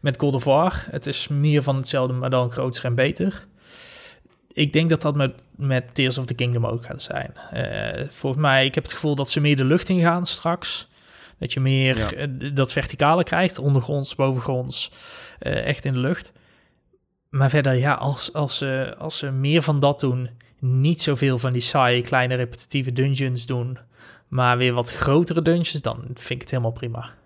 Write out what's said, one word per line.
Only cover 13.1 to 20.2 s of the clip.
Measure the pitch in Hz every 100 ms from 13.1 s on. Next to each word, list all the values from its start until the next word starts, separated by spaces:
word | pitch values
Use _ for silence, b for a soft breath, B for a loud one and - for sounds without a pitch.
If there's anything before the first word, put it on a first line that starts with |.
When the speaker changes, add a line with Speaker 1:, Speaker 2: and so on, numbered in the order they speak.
| 170
Speaker 1:
krijgt, | 175 170 185 -
ondergronds, | 143 135 120 147 131 -
bovengronds, | 135 131 117 127 127 - - B B B B B
eh, | - - -
echt | 139 143
in |
de | 127
lucht. | 131 - - b b b b b b _ _ _ _
Maar | 139 135
verder, | 151 139
ja, | 127 139
als, | 139 131 135 -
als | 151 143 -
ze, | 139 131 127 -
als | 160 -
ze | 143
meer | 135 139 165
van | 156 147
dat | 143 143
doen, | 139 123